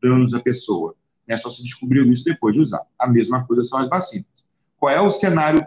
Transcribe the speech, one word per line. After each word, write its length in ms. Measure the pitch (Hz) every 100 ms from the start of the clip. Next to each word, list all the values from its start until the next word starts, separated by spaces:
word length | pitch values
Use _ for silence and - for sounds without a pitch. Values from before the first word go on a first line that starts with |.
danos 320 | 127 127 123
à 60 | 120
pessoa? 560 | 127 117 - 90 82 - _ _ -
Né? 100 | 113
Só 120 | 120
se 120 | 123
descobriu 500 | 123 - 127 135 123
isso 120 | 123
depois 320 | 156 160 113 110
de 60 |
usar. 200 | 143 92 - -
A 100 | 127
mesma 380 | 117 110 127 127
coisa 180 | 120
são 160 | 120 131
as 100 | 131
vacinas. 580 | 180 180 190 - _ _ _ _ _
Qual 140 | 143
é 80 | 151
o 120 | 202
cenário 540 | - 196 165 156 156